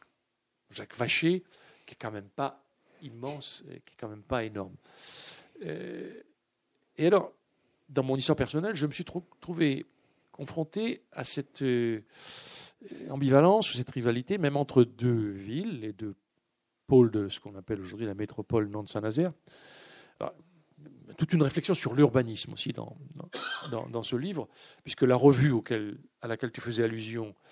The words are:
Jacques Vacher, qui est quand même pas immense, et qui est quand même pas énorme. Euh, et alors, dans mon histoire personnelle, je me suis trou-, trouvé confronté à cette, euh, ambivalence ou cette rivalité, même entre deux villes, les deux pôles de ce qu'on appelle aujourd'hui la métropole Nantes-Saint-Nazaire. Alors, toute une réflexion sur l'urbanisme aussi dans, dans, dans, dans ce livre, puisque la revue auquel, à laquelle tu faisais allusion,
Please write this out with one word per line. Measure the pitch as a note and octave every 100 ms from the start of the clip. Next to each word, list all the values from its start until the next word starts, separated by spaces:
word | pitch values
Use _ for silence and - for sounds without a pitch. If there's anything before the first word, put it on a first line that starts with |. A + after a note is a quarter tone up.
| _ _ _ _ _ _ _
Jacques | - G#2 -
Vacher, | A#2+ - E3 F3+ - - - _ -
qui |
est | -
quand | A#2
même | G#2+ G2
pas | - C#3 - _ _ _ _
immense, | C#3+ A#2 C3 D3 - - C#3
et | -
qui | -
est | -
quand | A2
même | G#2+
pas | - B2+
énorme. | A2+ G#2+ F#2+ F#2+ _ - - - - - - -
Euh, | E3 - - - - - - _ _ _ _ _ _ -
et | D#3
alors, | G3 F#3 - _ _ _ _ -
dans | C#3
mon | C3 C3+
histoire | B2+ D3+
personnelle, | B2+ D3+ G3 F3+
je | D3
me |
suis | C#3 F3
trou-, | - - _
trouvé | - E3 D#3 C3+ - _ _ _ _
confronté | - C#3 E3 D#3 G3+ A3+ B3 _
à | -
cette, | B2+ - C3 -
euh, | C3+ B2 A#2 A2 - - - - - - - - - - -
ambivalence | C3+ C#3 C3+ E3+ G#3+ -
ou | A#2+
cette | B2+
rivalité, | - A#2 A#2 B2+ G3+
même | D3+ C#3+
entre | C#3+ C3
deux | A#2 G#2+ A#2+ A#2 G#2
villes, | G2 G2 C3+ G#3+ D3
les | G#2+
deux | G2 G#2+ F#2+ _ _ _ _ _ _ -
pôles | C3+ A#2+
de | G#2+ G2
ce | -
qu'on | G#2 G2
appelle | F#2 G#2
aujourd'hui | F#2 G2+ A2+
la | G2
métropole | G#2 - G#2 A#2 G#2
Nantes-Saint-Nazaire. | G#2+ G2+ G#2+ A2 A#2 F3+ D3+ _ - - - - - - -
Alors, | - - _ _ _ _ D3 - - -
toute | D#3+
une | E3
réflexion | C#3 D#3+ - F3
sur | -
l'urbanisme | B2 D3 B2+ A#2 G#2+ -
aussi | - -
dans, | - A2+ - C3+ D3+
dans, | - - - - -
dans, | A#2 -
dans | A#2
ce | A2 B2
livre, | E3+ F3 A2 - - -
puisque | - -
la | B2+ B2+
revue | C#3 B2 C#3+
auquel, | A#2 - A2+ G#2 G2+ - _
à | A#2+
laquelle | A2+ B2
tu | -
faisais | - A2+
allusion, | A#2 A2+ A2 A2+ G#2+ F#2+ _